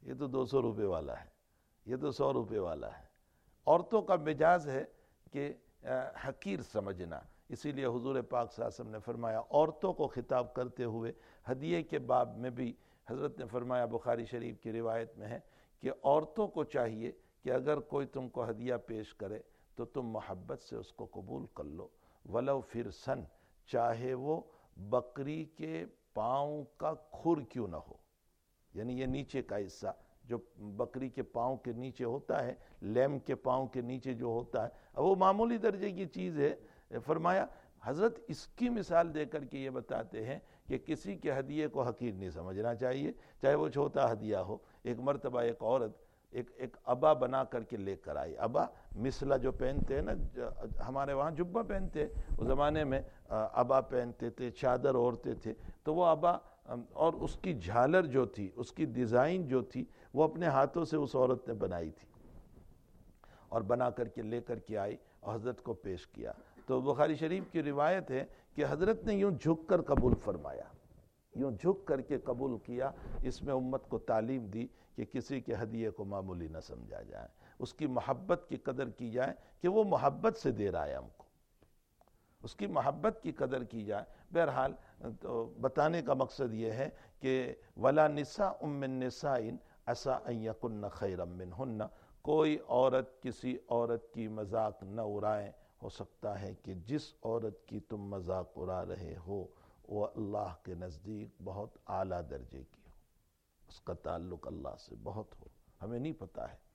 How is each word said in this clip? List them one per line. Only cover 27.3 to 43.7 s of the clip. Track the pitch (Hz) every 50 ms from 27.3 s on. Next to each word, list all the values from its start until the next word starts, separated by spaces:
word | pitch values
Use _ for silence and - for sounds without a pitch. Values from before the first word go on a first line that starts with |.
| 170 151 139
کیوں | - - 123 110 98
نہ | 82
ہو، | 76 - - - - _ _ _ _ _ _ _ _ _ _ _ _ _ _ _
یعنی | - 107 120 127 127
یہ | 131
نیچے | 131 127 139 139 - - 135 -
کا | - 98 104
حصہ | 101 92 - - - 95 92 - - _ _ _ _
جو | 120 120 117 - - _
بکری | - 104 104 101 101 123 113 - 131 131 131
کے | - - 120
پاؤں | - - 120 117 127 135
کے | 123 - 123 117
نیچے | 113 127 131 120 - 127
ہوتا | 117 117 139 - - - - 131
ہے، | 120 - - - - - - -
لیم | 98 107 120 131 139 147 135
کے | - - 131
پاؤں | 117 - 127 127 131 135
کے | 127 - 131
نیچے | 123 120 127 131 120 131 127
جو | 113 120
ہوتا | 120 113 117 123 - - 120 107
ہے، | 117 - - - - -
اب | - 139
وہ | 180 196
معمولی | 185 185 190 196 202 226 233 240 226
درجے | 196 226 196 196 185 202
کی | 190 175 190
چیز | 180 - 185 185 185 165 151
ہے۔ | 139 147 - - - - - - - _ - 120 113
فرمایا، | 131 160 165 160 175 180 190 - - - - - - - - -
حضرت | 107 135 156 202 233 226 - - -
اس | 156 - -
کی | - - - 233 247
مثال | 240 226 185 - 170 165 170 170 151
دے | 156 151
کر | 131 - 156 139
کے | 127 - 139
یہ | 135 135
بتاتے | 131 127 123 - 127 117 113 - - 113 110
ہیں | 117 139 185 - - - - _
کہ | - 135 127
کسی | - - 156 - - 185 202
کے | 165 - 160 139
ہدیے | 135 135 135 147 151 156 151
کو | - 131 131
حقیر | 123 113 - 120 120 104
نہیں | 95 98 92
سمجھنا | 80 78 82 92 92 95 107 117 120
چاہیے، | 110 127 127 127 139 139 - 233 - - - - - -
چاہے | 135 143
وہ | 147 156
چھوٹا | 156